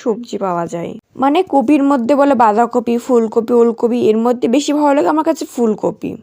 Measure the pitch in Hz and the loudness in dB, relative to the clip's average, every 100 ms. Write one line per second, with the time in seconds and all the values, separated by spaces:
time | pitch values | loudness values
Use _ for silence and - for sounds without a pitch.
0 | 254 220 240 202 196 175 170 170 165 220 | -4 -6 -6 -6 -4 -4 -4 -6 -10 -12
1 | - - 269 311 381 277 240 294 277 285 | -14 -4 0 0 0 0 2 2 2 0
2 | 233 277 285 254 226 208 233 247 233 233 | 0 2 2 4 2 2 0 -2 -2 -2
3 | - 240 226 233 226 240 233 233 240 240 | 0 0 2 -2 0 2 2 2 -2 0
4 | 233 214 233 247 254 262 285 294 294 277 | 0 0 0 0 0 0 0 0 2 2
5 | 349 311 311 311 320 - 233 202 - - | 2 0 0 -2 -6 -2 -2 0 -4 -6
6 | 185 185 | -10 -12